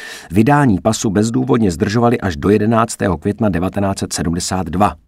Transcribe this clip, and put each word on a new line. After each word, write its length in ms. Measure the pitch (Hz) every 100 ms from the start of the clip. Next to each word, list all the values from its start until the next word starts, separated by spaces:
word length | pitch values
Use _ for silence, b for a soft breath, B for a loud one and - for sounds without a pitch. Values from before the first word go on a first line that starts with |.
| B B B
Vydání 480 | 87 110 143 139 92
pasu 300 | 110 110 117
bezdůvodně 640 | 95 113 120 131 131 104
zdržovali 500 | 78 101 110 117 117
až 140 | 95 73
do 140 | 85
jedenáctého 680 | 107 107 113 113 - 104 82
května 320 | 101 101 107
devatenáct 500 | 85 92 101 98 98
set 140 | 92
sedmdesát 540 | - 85 85 - 92 85
dva. 280 | 85 101 73